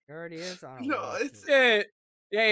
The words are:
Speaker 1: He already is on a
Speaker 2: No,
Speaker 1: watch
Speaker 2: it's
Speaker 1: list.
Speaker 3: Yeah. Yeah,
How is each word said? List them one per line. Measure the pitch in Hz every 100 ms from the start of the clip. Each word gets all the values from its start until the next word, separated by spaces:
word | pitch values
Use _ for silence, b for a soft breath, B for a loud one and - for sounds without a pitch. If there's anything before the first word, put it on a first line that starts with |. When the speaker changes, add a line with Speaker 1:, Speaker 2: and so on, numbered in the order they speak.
| -
Speaker 1:
He |
already | 156 170 165
is | 180 180
on | 143 131
a | 254
Speaker 2:
No, | -
Speaker 1:
watch | 143 165
Speaker 2:
it's | 277
Speaker 1:
list. | - -
Speaker 3:
Yeah. | 269 254 208 - _ _ _ _
Yeah, | 208 220